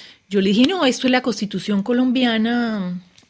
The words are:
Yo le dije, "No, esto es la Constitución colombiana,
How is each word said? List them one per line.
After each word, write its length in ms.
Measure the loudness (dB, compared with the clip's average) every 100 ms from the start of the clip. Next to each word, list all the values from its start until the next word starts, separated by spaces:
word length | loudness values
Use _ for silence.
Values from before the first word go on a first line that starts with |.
| -20 -20 _
Yo 140 | 0
le 80 | 2
dije, 160 | 4 4
"No, 180 | 4
esto 220 | 0 0 0
es 40 |
la 120 | 0
Constitución 600 | 0 -4 -6 -6 -2 -2
colombiana, 1160 | 0 0 0 2 0 0 0 -2 -2 -4 -6 -8 -12 -20 _